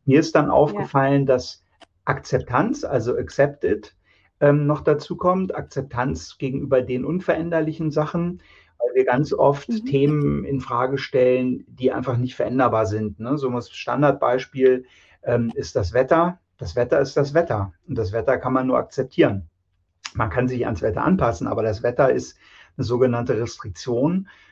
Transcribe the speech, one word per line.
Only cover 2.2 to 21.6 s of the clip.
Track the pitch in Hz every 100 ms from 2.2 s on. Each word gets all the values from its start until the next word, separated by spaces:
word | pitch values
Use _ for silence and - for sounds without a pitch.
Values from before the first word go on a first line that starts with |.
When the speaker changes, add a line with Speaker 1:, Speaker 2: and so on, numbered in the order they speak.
| - 127 - 123 202 -
Speaker 1:
also | - 135 110 -
accept | - - 143 -
it, | - - - _ _ _ _ -
ähm, | 147 147 143
noch | 147
dazu | - 147 - 165
kommt. | 180 190 185 -
Akzeptanz | - - - 120 127 - - -
gegenüber | 135 139 123 131
den | 120 127
unveränderlichen | - 180 180 160 165 165 156 156 160
Sachen, | 147 151 175 175 180 _ - _ -
weil | 120
wir | 127
ganz | 127 127 147
oft | - 143 143 -
Speaker 2:
Mhm. | 113 123
Speaker 1:
Themen | 139 143 151 143 143
in | 139 135
Frage | - 120 127 135
stellen, | - 131 127 127 127 123 -
die | - 127
einfach | 127 127 120
nicht | 127 -
veränderbar | 113 127 123 110 104
sind, | 107 107 101
ne? | 113 147
So | 135
ein | 120
Standardbeispiel, | - - - 123 143 143 123 127 135 135 131 127 127 _ _ _
ähm, | - 120 117 -
ist | -
das | 127 92
Wetter. | 120 135 165 175 180 _ -
Das | 92 120
Wetter | 123 151
ist | 143 156
das | 139
Wetter | 151 165 107 95 - -
und | 120
das | 98
Wetter | 110 120 123
kann | 127
man | 131 127
nur | 123
akzeptieren. | - - 127 - 143 98 - _ _ _ _ _ -
Man | - 110
kann | 123 127
sich | 123
ans | 120 107
Wetter | 110 117
anpassen, | 139 185 120 - 117
aber | 110